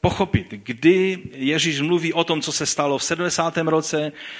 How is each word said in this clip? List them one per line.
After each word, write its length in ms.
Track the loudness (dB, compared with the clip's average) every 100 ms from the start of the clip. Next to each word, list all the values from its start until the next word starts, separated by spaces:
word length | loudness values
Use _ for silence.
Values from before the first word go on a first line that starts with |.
pochopit. 460 | -2 0 0 0 -2
Kdy 680 | -12 -10 2 6 6 4 -2 -8
Ježíš 480 | -4 0 0 0 0
mluví 320 | 0 0 0
o 120 | 0
tom, 160 | 0 0
co 120 | -2
se 140 | -2 -2
stalo 320 | 0 0 0
v 60 |
sedmdesátém 640 | 0 -2 -2 0 -2 0 2
roce, 440 | 2 0 -2 -4 -6 -16 -16